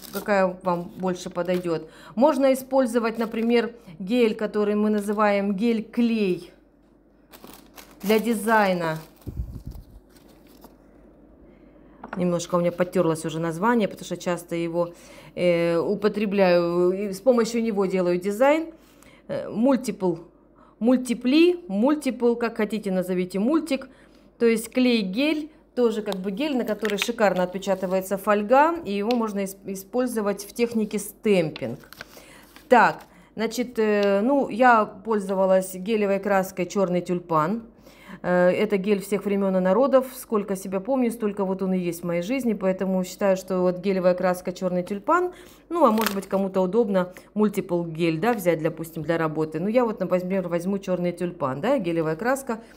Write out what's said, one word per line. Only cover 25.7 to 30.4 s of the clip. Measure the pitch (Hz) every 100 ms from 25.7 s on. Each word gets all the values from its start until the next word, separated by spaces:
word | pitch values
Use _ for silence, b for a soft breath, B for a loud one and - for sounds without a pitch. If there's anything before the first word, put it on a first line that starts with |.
| -
тоже | 240 214
как | 214 185
бы | 196
гель, | 196 311 254
на |
который | 214 208 214 202
шикарно | - 233 202 185
отпечатывается | 180 180 196 190 185 190 190 196
фольга, | 214 208 208 262 311 339
и | 196
его | 202 208
можно | 247 220 202
ис-, | 190 - -
использовать | 190 - 247 254 226 202 202